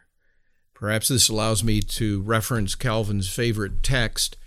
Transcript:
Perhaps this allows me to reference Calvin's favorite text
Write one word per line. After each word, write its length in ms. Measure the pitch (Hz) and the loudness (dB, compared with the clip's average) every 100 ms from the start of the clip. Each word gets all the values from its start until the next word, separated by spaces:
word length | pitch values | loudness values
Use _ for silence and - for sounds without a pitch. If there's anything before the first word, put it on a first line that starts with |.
| _ _ _ _ _ _ _ | _ _ _ _ _ _ _
Perhaps 360 | _ 101 110 - | _ -2 -2 2
this 200 | 127 - | 2 2
allows 340 | 90 110 107 | 2 0 2
me 180 | 113 107 | 2 2
to 400 | - - 110 101 | 0 -2 -2 -2
reference 500 | 98 113 101 117 95 | 0 0 0 -2 -2
Calvin's 600 | - 127 110 104 101 95 | -2 -2 0 0 -2 -2
favorite 500 | - 117 110 98 - | -2 0 0 0 0
text 540 | - 131 110 - - - | 2 2 0 -2 -4 -6